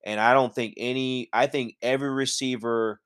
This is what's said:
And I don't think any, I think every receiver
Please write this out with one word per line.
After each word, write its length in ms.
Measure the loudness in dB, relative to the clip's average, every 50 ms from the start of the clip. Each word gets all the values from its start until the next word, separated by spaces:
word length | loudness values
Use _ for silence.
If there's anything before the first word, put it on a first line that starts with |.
| -8
And 160 | -6 -2 2
I 120 | 4 6
don't 220 | 6 6 4 2 -2
think 200 | -4 -6 -6 -6
any, 520 | -6 -4 -4 -2 -2 -2 -2 -4 -4 -6 _
I 160 | 2 2 2 2
think 280 | 2 -4 -4 -4 -8 _
every 280 | -2 -2 -2 0 -2 -4
receiver 880 | -2 -2 -2 -2 -4 -4 -2 -4 -4 -4 -2 -2 0 0 0 -2 -4 _ _